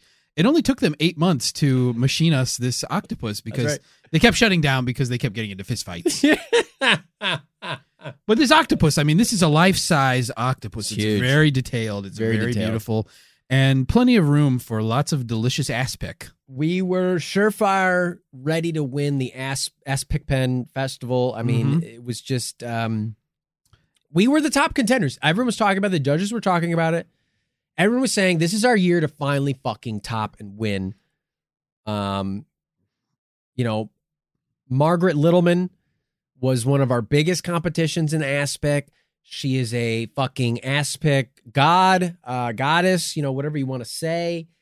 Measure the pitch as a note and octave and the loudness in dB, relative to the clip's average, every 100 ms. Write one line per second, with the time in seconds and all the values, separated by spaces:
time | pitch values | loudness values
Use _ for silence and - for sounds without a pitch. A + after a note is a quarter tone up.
0 | _ _ _ - G#3+ D#4+ B3 C4+ F#3+ - | _ _ _ 0 2 4 2 0 0 0
1 | E3 E3 F3+ C3+ - - C#3+ B2+ B2 A#2 | -2 2 2 2 -2 0 2 4 2 2
2 | B2+ - E3 C#3 B2+ - B2+ - - F3+ | 0 2 2 2 0 -2 -4 -4 -4 -6
3 | - - A2+ G#2 A#2 A#2 D3 C#3+ _ _ | -6 -8 -8 -8 -8 -4 -4 -4 _ _
4 | - D#3+ A#3 - A3+ F3 D3 C3 B2 B2+ | -4 4 4 6 2 2 2 0 -2 -2
5 | B2 B2 B2+ G#2 G#2+ F#2+ G2 A#2 - F2 | -4 -2 -4 -4 -8 -10 -8 -8 -8 -4
6 | D#4 - D4 - - A#4 - - B3+ E3+ | -4 2 2 2 2 0 0 -2 0 0
7 | - _ G3 D#3+ _ _ E3 D3 _ _ | -4 _ -6 -6 _ _ -12 -12 _ _
8 | D3 - - A3+ C4 D#4 - D#4 D#3 D3+ | -18 -14 -2 2 4 4 2 2 2 2
9 | D3 D#3+ A#3 F#3+ E3 D3+ F#3 F3+ - D3+ | 2 2 2 2 2 4 4 2 0 2
10 | C3+ B2+ A2+ - B2+ B2+ G#2+ A#2 G#2 G#2+ | 2 0 -2 -4 -4 -4 -8 -10 -8 -2
11 | G#2+ G#2 B2+ D3 D#3 C3 B2 A#2+ A2 G2+ | 0 0 2 4 4 2 -4 -6 -4 -6
12 | G2 G2 A2+ A2 A#2 G#2 A2 A2 - A2 | -10 -4 -2 0 0 -2 -2 -4 -2 -2
13 | - - _ _ - C3 C3+ C3+ C3 A#3 | -2 -12 _ _ -2 2 4 2 2 2
14 | B3+ A#3 D3 D3 D3 B2 - A2 A2 B2 | 6 4 4 4 4 2 -2 -4 0 -2
15 | D3 D3 A#2 A2+ B2 - C3 A#2+ C3 - | 0 -4 -2 -2 0 -2 -4 -4 -4 -6
16 | F#2 - - _ _ C3 D#3+ F3+ F#3 F#3 | -12 -12 -20 _ _ -4 -2 -2 -2 0
17 | F#3 F3+ - G3 G#3 G3+ G3+ F#3+ F#3 F3+ | 0 -2 -2 0 0 2 0 2 2 2
18 | F3 - _ C3 C#3 E3 E3 D#3 C3+ C#3 | 0 -4 _ -10 -4 -2 -2 -2 -4 -2
19 | C#3+ C#3 B2+ B2+ C3+ C3+ - _ C#3 C3+ | -2 0 -2 -6 -8 -6 -8 _ -6 -6
20 | - D3+ - C3+ C3 B2+ A#2+ C3+ C3+ - | -2 -4 0 0 0 -2 -4 -6 -6 -8
21 | B2 B2+ B2 A2 B2 C3 C#3 D#3+ E3 A#2 | -4 0 0 -2 -2 0 2 0 -2 -12
22 | B2 A2+ - B2+ - - A#2 A#2 A2+ A2 | -10 -10 -4 -6 -6 -10 -6 -4 -2 -2
23 | G#2+ G#2+ _ _ _ _ _ _ _ _ | -4 -10 _ _ _ _ _ _ _ _
24 | _ D#3+ A#3 D4+ C#4+ C#4 D#4 - A3 B3+ | _ 2 4 4 2 2 0 0 2 2
25 | C#3+ - D3 F#3 B3+ - G#3 F#3+ G3+ F3 | 0 0 0 2 0 0 0 2 0 0
26 | C3+ D#3 G3+ A#3 G3 F3 E3+ E3 E3 E3+ | 0 0 -2 -2 0 0 0 0 0 -2
27 | - _ _ _ _ _ _ - G3+ B3 | -6 _ _ _ _ _ _ 0 2 2
28 | B3+ G#3 F#3 E3+ E3+ G#3+ B3 A3 F3+ F3 | 0 2 2 2 0 2 2 4 4 2
29 | D3+ - C#3+ C#3+ C#3 B2+ B2+ G#2+ A#2+ G#2 | 0 -4 -2 0 -2 -4 -6 -8 -8 -8
30 | - A2+ G#2+ - G2+ G#2 G#2+ G2 F#2+ - | -6 -6 -6 -8 -18 -6 -4 -2 -4 -10
31 | _ _ _ _ _ _ _ _ G#2+ G#2 | _ _ _ _ _ _ _ _ -8 -4
32 | G2 G2 G2 G2 - _ _ _ _ _ | -4 -4 -4 -6 -12 _ _ _ _ _
33 | _ _ _ _ _ - A#2 A2 A2 _ | _ _ _ _ _ -6 -2 -2 -6 _
34 | _ _ _ _ _ _ - B2+ D#3 F3 | _ _ _ _ _ _ -6 0 2 2
35 | F3+ D3 E3 F3+ F3 F3 F3+ _ _ _ | 2 2 4 4 4 2 -2 _ _ _
36 | _ _ _ - B2+ B2+ B2 C#3 B2+ B2 | _ _ _ -4 -2 0 2 2 2 0
37 | G#2 D3 D#3 F3 - E3+ E3+ E3 D#3 E3+ | 0 0 2 -2 -4 -4 -2 -2 -2 -2
38 | D3+ D#3 C#3 C#3+ C#3+ - D3 C#3+ C#3 _ | -2 -2 -2 -2 -4 -4 -2 -2 -4 _
39 | _ _ _ - C#3 C3 A#2 A#2+ A#2 A2+ | _ _ _ -8 -4 -2 -2 -2 -2 -2
40 | A2+ - C3 - A#2+ A#2 C3 C#3+ D3 - | -4 -4 -4 -2 -2 -2 -2 -4 -4 -2
41 | D#3 C#3 A#2+ _ A#2+ C#3 D3+ F3+ F#3 F#3 | 0 0 -2 _ -6 2 4 6 6 4
42 | F3+ F3 A#2+ B2 A#2+ A2 C3+ E3 F#3 F3+ | 0 -6 -8 -6 -4 -2 0 2 2 2
43 | - D#3 C#3+ C3 D3 D3+ C3 C3 A#2 - | -2 -4 -4 -4 -4 -4 -6 -6 -10 -8
44 | D#3+ E3+ E3+ E3+ E3 _ | -4 -4 -4 -6 -10 _